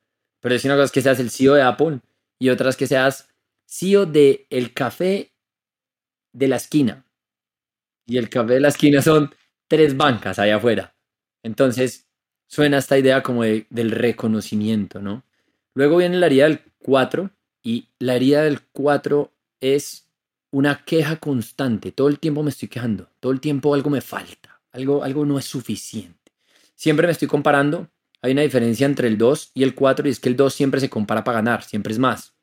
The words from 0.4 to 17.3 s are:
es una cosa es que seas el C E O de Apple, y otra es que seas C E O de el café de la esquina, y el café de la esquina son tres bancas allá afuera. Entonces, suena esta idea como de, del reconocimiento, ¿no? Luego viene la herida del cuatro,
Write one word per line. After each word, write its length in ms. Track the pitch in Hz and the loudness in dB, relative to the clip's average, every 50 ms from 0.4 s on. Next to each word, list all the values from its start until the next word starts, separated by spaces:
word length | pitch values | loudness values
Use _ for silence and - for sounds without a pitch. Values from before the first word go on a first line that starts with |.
| - 123 123 | -4 -2 -2
es 80 | 120 - | -2 0
una 120 | 135 143 | 0 2
cosa 100 | 139 139 | 2 2
es 60 | 127 | 2
que 100 | - 139 | 0 0
seas 180 | 120 139 131 127 | 2 2 2 0
el 120 | 123 110 | -2 -4
C 140 | - - 131 | -2 2 4
E 40 | 135 | 4
O 40 | 143 | 6
de 80 | 143 131 | 6 4
Apple, 360 | 123 117 - 147 165 147 123 - _ _ _ _ _ _ - | 4 2 0 0 -2 -2 -4 -10 _ _ _ _ _ _ -4
y 100 | 127 127 | 0 0
otra 200 | 123 104 127 131 | 0 2 0 -2
es 80 | 127 - | -2 -2
que 100 | 139 127 | -2 0
seas 420 | 143 131 131 139 131 - - _ _ _ _ _ _ _ _ | 2 2 2 2 0 -2 -8 _ _ _ _ _ _ _ _
C 260 | - - - 175 190 | -18 -12 -6 -2 2
E 60 | 196 202 | 2 2
O 80 | 202 | 2
de 400 | 160 147 151 143 139 135 - _ - | 2 4 6 6 6 6 4 _ -6
el 240 | 143 127 123 117 - | -4 -4 -4 -4 -4
café 580 | - 135 120 - - 175 185 196 220 277 - _ _ _ _ _ _ _ _ _ _ _ _ _ _ _ _ _ _ _ _ - | -6 -6 -6 -4 -4 -2 -2 -2 -4 -6 -10 _ _ _ _ _ _ _ _ _ _ _ _ _ _ _ _ _ _ _ _ -6
de 140 | 123 135 135 | -2 -2 0
la 100 | 127 117 | 0 -2
esquina, 460 | - - - 151 139 107 - - - _ _ _ _ _ _ _ _ _ _ _ _ _ _ _ _ _ _ _ _ | -4 -2 0 0 0 0 -2 -6 -12 _ _ _ _ _ _ _ _ _ _ _ _ _ _ _ _ _ _ _ _
y 120 | - 120 123 | -6 -4 -4
el 120 | 113 - | -4 -2
café 240 | - 127 113 113 123 | -2 -2 0 2 2
de 60 | 135 | 2
la 80 | 143 143 | 2 2
esquina 340 | 135 - 151 147 143 139 | 2 2 4 4 4 4
son 320 | - 160 156 151 147 147 - _ _ _ _ _ _ - | 4 4 4 4 2 0 -4 _ _ _ _ _ _ 0
tres 300 | 156 156 156 143 135 135 | 2 4 4 4 2 2
bancas 400 | 151 143 120 101 - 98 92 101 | 0 0 0 -2 -4 -6 -2 0
allá 200 | 101 104 107 104 | 2 2 2 2
afuera. 360 | 110 120 107 101 92 - _ _ _ _ _ _ _ _ _ _ - | 2 2 0 0 -2 -8 _ _ _ _ _ _ _ _ _ _ -14
Entonces, 640 | 113 104 - 139 131 110 127 127 120 - - _ _ _ _ _ _ _ _ _ _ | -8 -2 0 0 0 2 0 -2 -2 -4 -8 _ _ _ _ _ _ _ _ _ _
suena 300 | - - 147 147 143 139 | -4 0 0 2 2 0
esta 220 | 131 - 139 139 | 0 2 2 4
idea 240 | 131 131 131 135 131 | 4 4 2 2 0
como 200 | 135 123 120 113 | -2 -2 -2 0
de, 220 | 110 110 110 110 - | 0 -2 -2 -4 -6
del 180 | 117 117 117 110 | -6 -4 -4 -2
reconocimiento, 1120 | 107 110 120 117 113 - - 110 110 107 - - 107 104 104 110 110 107 98 87 - 101 | -2 0 0 -2 -2 -2 -2 -2 -2 -2 -4 -4 -4 -4 -2 -2 -2 -2 -4 -6 -8 -12
¿no? 220 | 101 98 104 127 - _ _ _ _ _ _ _ _ _ - | -12 -10 -12 -12 -14 _ _ _ _ _ _ _ _ _ -4
Luego 240 | 131 139 147 165 175 | 0 2 2 4 2
viene 200 | 180 175 180 180 | 2 2 0 2
la 100 | 180 156 | 2 4
herida 200 | 135 131 143 156 | 4 4 4 4
del 140 | 151 - _ _ _ _ | 2 0 _ _ _ _
cuatro, 540 | - - 131 131 131 - - 147 190 190 | -4 0 2 2 2 0 -2 -6 -6 -8